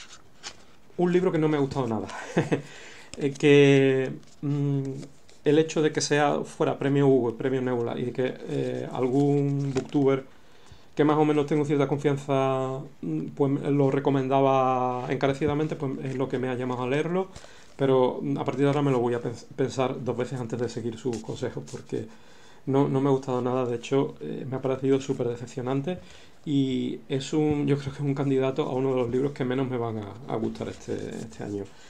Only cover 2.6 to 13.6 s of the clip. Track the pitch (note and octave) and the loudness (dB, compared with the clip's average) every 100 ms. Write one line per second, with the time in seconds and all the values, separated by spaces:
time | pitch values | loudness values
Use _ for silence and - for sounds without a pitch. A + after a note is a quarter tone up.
2.6 | - - - - - - C#3+ C3+ D3+ C#3+ | -4 -16 -18 -20 -18 -6 -4 2 6 8
3.6 | C#3 C#3 C3+ C3 C3 D3+ - - C#3+ C#3+ | 10 8 6 2 -2 -6 -14 -8 -4 -2
4.6 | C#3+ C#3 C3+ C3+ - - - - D3+ D3+ | 0 0 -2 -8 -14 -18 -20 -4 2 4
5.6 | D#3 E3+ D3+ D3+ - D3 D3 D#3 - - | 4 2 2 0 2 2 4 2 -4 -2
6.6 | C#3+ C3 C#3 C#3+ C#3 C3 A#2 A2+ B2+ C3 | -2 0 2 4 6 6 2 -2 -2 -2
7.6 | B2+ B2 A#2 - A#2+ B2 B2+ - - C#3 | 0 -2 -2 -4 -4 -2 -2 -4 -6 -4
8.6 | B2+ B2 B2 - B2+ C3+ C#3+ C#3+ C#3 C#3 | -4 -4 -6 -2 0 2 4 2 2 0
9.6 | C#3 C3 B2+ D3 C3+ C3+ - - - - | -2 -2 -2 2 4 2 -2 -16 -20 -20
10.6 | - - - - D3 D3+ D3+ D3+ C#3+ D3+ | -20 -20 -6 2 4 4 4 2 2 0
11.6 | C#3+ C#3+ C#3 C#3+ D3 C#3 - C3+ C3+ C3 | 2 2 2 0 0 0 0 0 0 0
12.6 | C3 C3+ D#3+ - E3 D#3 D#3+ C#3+ C#3 C#3 | -4 -6 -10 -10 -6 -6 -4 0 0 0